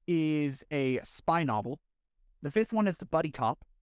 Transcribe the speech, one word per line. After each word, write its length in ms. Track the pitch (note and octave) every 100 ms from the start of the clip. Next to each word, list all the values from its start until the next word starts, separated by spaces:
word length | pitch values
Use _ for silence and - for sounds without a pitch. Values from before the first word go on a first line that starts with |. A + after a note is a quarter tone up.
| -
is 560 | E3 D#3 D3+ D3 C3+ -
a 280 | D3 C3 B2+
spy 400 | - - - E3
novel. 360 | D3 G#2+ A#2+ C#3+ _ _ _ _ _ _
The 80 | C#3+
fifth 240 | A3 A3
one 140 | A3 G3+
is 100 | E3+
the 80 | -
buddy 240 | D#3+ D#3+
cop. 340 | - A2+ C#3 - _